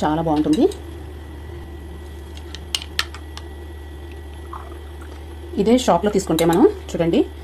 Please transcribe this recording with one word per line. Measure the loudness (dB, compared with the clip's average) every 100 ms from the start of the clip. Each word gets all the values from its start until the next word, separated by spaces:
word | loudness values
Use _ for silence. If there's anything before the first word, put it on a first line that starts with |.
చాలా | 2 2
బాగుంటుంది. | 2 2 4 6 4 2 -10 -12 -12 -14 -12 -12 -12 -12 -12 -12 -12 -12 -12 -12 -12 -12 -12 -12 -8 -8 -8 -8 -8 -8 -12 -12 -12 -12 -12 -12 -12 -12 -12 -12 -12 -12 -12 -12 -12 -12 -12 -14 -14 -14 -14 -12 -6 2
ఇదే | 6 6
షాప్లో | 6 6 6 2
తీసుకుంటే | 2 4 6
మనం | 8 6 6 -6
చూడండి | 0 4 4 2 -2